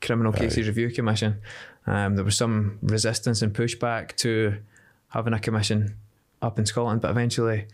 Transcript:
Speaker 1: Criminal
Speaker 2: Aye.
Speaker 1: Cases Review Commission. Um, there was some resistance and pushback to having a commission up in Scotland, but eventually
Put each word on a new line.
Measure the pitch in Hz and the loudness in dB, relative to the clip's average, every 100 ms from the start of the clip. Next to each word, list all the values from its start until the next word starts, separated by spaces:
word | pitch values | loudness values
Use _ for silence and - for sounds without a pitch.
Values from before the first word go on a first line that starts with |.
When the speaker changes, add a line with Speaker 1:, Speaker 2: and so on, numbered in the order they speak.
Speaker 1:
Criminal | - 117 113 | -2 2 2
Speaker 2:
Aye. | 104 | 2
Speaker 1:
Cases | 113 117 110 | 0 0 0
Review | 107 120 | 0 0
Commission. | 117 113 107 110 104 - - - - - | 0 0 2 0 -2 -6 -16 -18 -10 -4
Um, | 101 101 101 | 0 2 0
there | 98 | 2
was | - | 2
some | 117 110 104 104 | 2 2 0 0
resistance | 101 110 110 117 - 113 | 0 2 0 -2 0 0
and | 110 | 0
pushback | 101 117 117 120 113 - - | 0 -2 0 -2 -2 -6 -4
to | 120 110 110 101 104 - _ _ _ | 0 2 2 0 -8 -20 _ _ _
having | 113 117 | -4 0
a | 113 | 0
commission | 110 110 104 107 104 - - _ _ - | 0 0 2 2 0 -4 -20 _ _ -6
up | 120 110 | -4 0
in | 104 | -2
Scotland, | - 120 110 | 0 0 0
but | - | 0
eventually | 117 120 - 113 110 104 | 0 0 0 0 0 -4